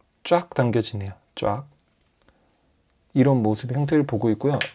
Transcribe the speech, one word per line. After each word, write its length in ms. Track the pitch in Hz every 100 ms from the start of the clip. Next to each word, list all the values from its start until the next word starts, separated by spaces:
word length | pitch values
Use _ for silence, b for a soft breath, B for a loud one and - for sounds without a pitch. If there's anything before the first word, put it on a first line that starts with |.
| _ _
쫙 300 | - 175 175
당겨지네요. 580 | - 120 113 107 104 98 98 _ -
쫙. 320 | 110 107 143 _ _ _ _ _ _ _ _ _ _ _ _ _ _
이런 300 | - 135 131
모습의 320 | 107 107 120 131
형태를 300 | 143 156 143
보고 240 | 107 117
있고요. 260 | 107 139 143 -